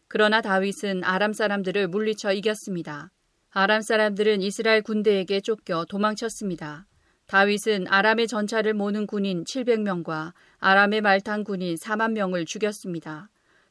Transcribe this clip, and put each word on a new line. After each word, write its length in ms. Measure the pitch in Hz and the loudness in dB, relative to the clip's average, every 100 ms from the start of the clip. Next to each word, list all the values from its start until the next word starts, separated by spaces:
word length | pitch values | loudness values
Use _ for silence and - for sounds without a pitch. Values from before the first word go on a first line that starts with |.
| - | -4
그러나 320 | 208 214 220 | 2 4 2
다윗은 600 | 226 190 196 196 202 185 | 2 0 0 -2 -4 -2
아람 300 | 180 190 208 | -2 0 0
사람들을 560 | 214 214 202 185 190 185 | 0 -2 0 -2 0 0
물리쳐 460 | 190 214 214 208 | 0 -2 -2 -2
이겼습니다. 760 | 196 208 208 - 180 160 147 165 _ _ _ _ | 0 -2 -4 -4 -8 -8 -12 -14 _ _ _ _
아람 320 | 196 196 214 | 0 2 2
사람들은 580 | 214 220 214 196 214 208 | 2 2 2 2 2 2
이스라엘 420 | 196 202 220 220 | 0 -2 2 2
군대에게 580 | 214 214 208 196 185 196 | 2 0 2 2 0 -2
쫓겨 440 | 214 214 - 165 170 | -2 -6 -4 -4 -4
도망쳤습니다. 1000 | 196 214 208 226 - 208 165 151 151 196 _ _ _ _ | -2 -2 -2 -6 -6 -8 -8 -10 -14 -18 _ _ _ _
다윗은 600 | 196 202 202 220 208 180 | 4 4 4 0 -2 2
아람의 400 | 196 220 226 226 | 4 4 4 2
전차를 440 | 220 208 220 214 | -2 -2 0 0
모는 340 | 214 202 208 202 | 0 0 -2 -2
군인 380 | 208 196 180 | -2 -2 -2
칠백 380 | 165 269 247 226 | -4 -2 0 2
명과 520 | 208 175 165 156 160 - _ _ | 0 -2 -4 -6 -8 -14 _ _
아람의 420 | 190 196 202 214 | 4 6 4 4
말탄 440 | 208 196 202 214 | 4 2 2 -4
군인 320 | 208 196 180 165 | -4 -4 -4 -4
사만 360 | 226 214 226 | -4 -2 0
명을 320 | 220 190 180 160 | 0 -2 -2 -4
죽였습니다. 840 | - 208 208 190 170 156 156 202 _ _ _ _ | -4 -4 -4 -8 -10 -10 -14 -16 _ _ _ _